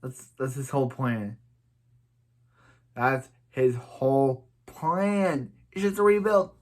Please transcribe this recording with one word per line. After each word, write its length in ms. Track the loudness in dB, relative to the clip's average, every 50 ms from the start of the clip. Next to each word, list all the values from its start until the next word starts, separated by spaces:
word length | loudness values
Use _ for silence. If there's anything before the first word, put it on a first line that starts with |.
That's, 240 | -12 -14 -14 -14 -20 -20 _ _
that's 160 | -8 -8 -6
his 160 | -8 -10 -6
whole 180 | -2 -2 -2 -2
plan. 500 | -2 -4 -4 -4 -2 -4 -6 -8 -10 -14 _ _ _ _ _ _ _ _ _ _ _ _ _ _ _ _ _ _ _ _ _ _ _ _ _ _ _ _ _ _ _
That's 340 | -2 0 0 0 0 -4 -10 _ _ _ _
his 260 | _ 2 2 2 2
whole 680 | 0 -8 -14 -10 -2 0 2 4 4 4 2 0 -2 -8 _ _ _ _
plan. 880 | -20 -18 -8 -4 -2 -2 0 0 0 0 0 0 0 0 -2 -6 -8 -14 _ _ _
It's 100 | _ -2
just 160 | -2 -2 0 2
a 40 |
rebuild. 480 | 4 4 4 4 2 2 2 2 2 0 -6 _